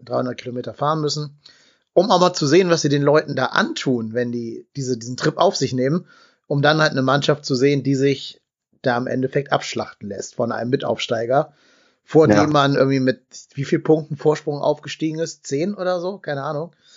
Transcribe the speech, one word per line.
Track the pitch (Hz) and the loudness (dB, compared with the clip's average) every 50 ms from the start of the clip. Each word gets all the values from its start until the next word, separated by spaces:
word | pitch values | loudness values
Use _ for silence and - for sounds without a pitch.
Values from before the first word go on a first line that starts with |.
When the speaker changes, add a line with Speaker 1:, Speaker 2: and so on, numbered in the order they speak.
| 123 | -8
Speaker 1:
dreihundert | - 127 123 127 123 120 - | -6 -4 -4 -2 -4 -6 -8
Kilometer | - 127 120 123 120 117 107 | -10 -10 -8 -8 -8 -10 -6
fahren | - 143 147 156 156 151 | -4 -2 -2 0 0 -2
müssen, | 147 143 147 151 143 - _ _ - - _ _ _ _ _ _ _ _ | -2 -4 -4 -8 -10 -14 _ _ -20 -20 _ _ _ _ _ _ _ _
um | 165 175 254 | 2 4 6
auch | 208 175 | 4 4
mal | 180 180 180 | 4 4 2
zu | - 156 | 0 2
sehen, | 139 143 180 196 175 | 4 6 6 6 4
was | 170 156 - | 2 2 2
sie | 147 | 0
den | 143 143 143 | 2 2 4
Leuten | 143 143 156 147 143 139 | 4 4 2 2 0 -4
da | 131 127 | -4 -4
antun, | 123 - - 202 339 330 - - 143 127 117 113 110 110 | 0 0 0 0 0 -2 -4 -2 -2 -2 -2 -2 -4 -2
wenn | 123 123 123 120 | -2 -2 -2 -4
die | 120 117 113 113 - - _ _ | -6 -6 -8 -10 -12 -16 _ _
diese, | 143 135 123 127 | -8 -4 -4 -4
diesen | 120 113 120 127 123 | -4 -4 -8 -8 -4
Trip | - 151 156 | -2 -2 0
auf | - 165 190 190 | 2 2 2 2
sich | - 143 123 135 | 0 -2 -2 0
nehmen, | 127 123 135 156 180 180 - _ _ _ _ _ _ _ | 0 0 0 0 -2 -4 -8 _ _ _ _ _ _ _
um | - 147 143 139 | -4 -2 2 4
dann | 147 151 160 | 4 4 4
halt | 156 151 - | 2 2 0
eine | 139 131 | 0 0
Mannschaft | 127 135 143 139 - 147 143 - | 2 2 2 2 0 0 0 -2
zu | - 143 | -2 0
sehen, | 120 127 143 147 143 117 | 2 2 2 2 2 0
die | 135 139 | 0 0
sich | 131 135 139 135 131 - - - _ _ _ _ _ _ _ _ _ | 2 2 0 0 -2 -6 -12 -18 _ _ _ _ _ _ _ _ _
da | - 131 120 | -4 -2 -2
im | 120 127 | -2 -2
Endeffekt | - - 127 127 - - 147 139 143 - | -4 -2 -2 -2 -2 -2 -4 -2 -2 -4
abschlachten | - - - - 113 104 - - _ 107 101 | -4 -4 -6 -6 -6 -8 -8 -12 _ -12 -10
lässt | 98 - - - - | -10 -10 -10 -10 -6
von | - 120 117 113 | -4 -4 -4 -2
einem | 110 117 120 | -4 -2 -2
Mitaufsteiger, | 127 131 - - 113 - - - 127 113 117 117 127 139 156 - _ _ _ _ _ _ _ _ _ _ _ | -2 -2 -2 -4 -4 -4 -4 -4 -4 -4 -2 0 0 0 0 -2 _ _ _ _ _ _ _ _ _ _ _
vor | _ - 151 160 151 | _ 4 6 6 6
Speaker 2:
Ja. | - - 156 | 6 4 4
Speaker 1:
dem | 151 | 4
man | 147 147 139 139 139 | 2 2 2 2 2
irgendwie | - 135 135 139 135 | 2 2 2 2 2
mit | 131 131 127 - _ _ - - - _ _ | 2 0 0 -2 _ _ -20 -20 -20 _ _
wie | - 139 | -10 -2
viel | - - 156 | -2 -2 0
Punkten | - - 160 156 151 - 151 139 | 2 2 2 2 2 -4 -10 -2
Vorsprung | - 156 151 147 - 160 147 143 | 0 0 0 0 -2 -6 -6 -2
aufgestiegen | - 147 147 147 - 143 - - 156 160 156 156 | 0 -2 -2 -2 -6 -12 -8 -6 -6 -4 -4 -4
ist? | 165 160 - - - | -6 -6 -8 -12 -8
Zehn | - 139 139 160 202 202 | -6 -4 -2 -2 -4 -4
oder | 202 185 180 180 180 | -4 -4 -4 -4 -4
so? | 170 185 208 196 | -4 -6 -8 -8
Keine | - - 147 139 135 | -10 -8 -8 -6 -6
Ahnung. | 147 156 147 160 170 - _ _ _ - | -6 -6 -6 -8 -10 -12 _ _ _ -20